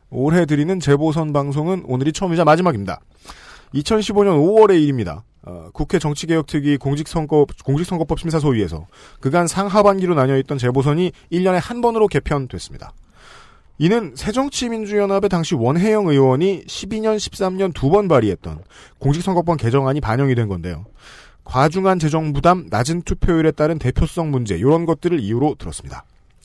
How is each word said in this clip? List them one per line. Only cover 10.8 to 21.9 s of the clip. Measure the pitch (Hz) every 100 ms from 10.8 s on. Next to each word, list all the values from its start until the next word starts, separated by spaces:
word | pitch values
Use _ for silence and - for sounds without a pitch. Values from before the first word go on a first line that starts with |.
| 135 151 180 - -
일 | 170
년에 | 185 180
한 | - 240
번으로 | 233 226 208
개편됐습니다. | 143 - 147 127 90 - 67 - - - _ - - - - _ -
이는 | 156 233 190 -
새정치민주연합의 | - 226 277 - 240 226 208 208 202 196 202
당시 | 180 160 151
원혜영 | 117 165 214 214 185
의원이 | 143 135 131 185 175 -
십이 | - 196 220
년, | 220 214
십삼 | - - 190 185
년 | 190
두 | 151 135
번 | 196 202
발의했던 | 143 110 87 85 78 - - - -
공직선거법 | 135 151 180 180 170 160
개정안이 | 117 135 135 147
반영이 | 110 120 139 120
된 | 110
건데요. | 90 87 80 101 - - - - _ -
과중한 | 127 156 180 190